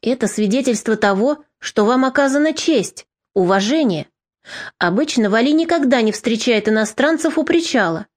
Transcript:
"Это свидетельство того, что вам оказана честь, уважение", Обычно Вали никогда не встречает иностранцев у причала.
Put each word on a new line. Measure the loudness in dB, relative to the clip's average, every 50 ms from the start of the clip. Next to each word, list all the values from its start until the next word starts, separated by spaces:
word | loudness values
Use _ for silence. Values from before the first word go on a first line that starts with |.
"Это | -2 -4 -2 -2 -2 -4
свидетельство | -2 0 0 0 0 0 0 0 -2 -2 -2 -2 -2
того, | 0 2 0 2 2 0 0 -2 -4 -8 _ _ _
что | -14 -6 -2 0 2
вам | 2 2 2 2
оказана | 0 2 0 0 2 2 2 0 0 -2
честь, | -2 -2 0 0 0 0 -2 -10 -18 -20 _ _ _ _ _ _
уважение", | 0 0 2 2 0 0 0 0 0 2 0 0 -2 -6 _ _ _ _ _ _ _ _ -20 -18 -16 -16 -18 _ _
Обычно | -2 0 0 0 -2 0 0 0 0 2
Вали | 2 2 2 2 2
никогда | 2 2 2 0 0 2 2 2 2
не | 2 0
встречает | -2 -2 -2 -2 -2 -2 0 0 0 0 2 0
иностранцев | 0 0 0 -2 -2 0 0 0 0 0 -2 -2 -2 -2
у | -2
причала. | 0 0 0 0 0 0 0 0 0 -2 -4 -8 _ _